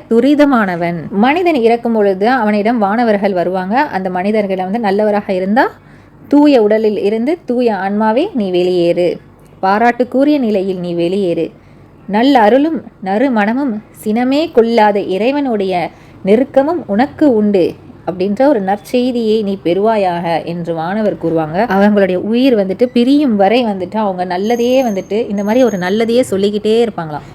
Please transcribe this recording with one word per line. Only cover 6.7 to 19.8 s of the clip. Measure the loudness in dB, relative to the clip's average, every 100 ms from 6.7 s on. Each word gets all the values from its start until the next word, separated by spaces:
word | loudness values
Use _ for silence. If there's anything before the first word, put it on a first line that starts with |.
| 2 0 -2
இருந்து | -2 -2 -2 -4
தூய | -4 -2 0
ஆன்மாவே | -2 -4 -2 0 0 -2
நீ | -2 -2
வெளியேறு, | 0 0 0 0 0 -2 -4 -10 -20 -20 -4
பாராட்டுக்குரிய | 0 2 2 0 -2 0 2 2
நிலையில் | 0 -2 -2 -4
நீ | -4
வெளியேறு, | -2 -2 0 -2 -2 -4 -8 -20 -20 -20 -20 -4
நல்ல | 0 4 4
அருளும் | 4 4 2 -2 -8 -12
நறுமணமும் | -4 0 0 0 0 0 -2 -6 -10 -10
சினமே | -4 -2 0 0 0
கொள்ளாத | 0 2 4 2 2
இறைவனுடைய | -2 -2 0 0 -2 -2 -2 -2 -4 -8 -20 -8
நெருக்கமும் | 0 2 2 0 0 -2 -2
உனக்கு | -2 -2 2 2
உண்டு" | 4 2 2 0 -4 -16 -12 -10
அப்படின்ற | -4 -2 2 2
ஒரு | 2
நற்செய்தியை | 0 -4 -2 -2 0 -2 0 0
நீ | -2 -4
பெறுவாயாக | -2 0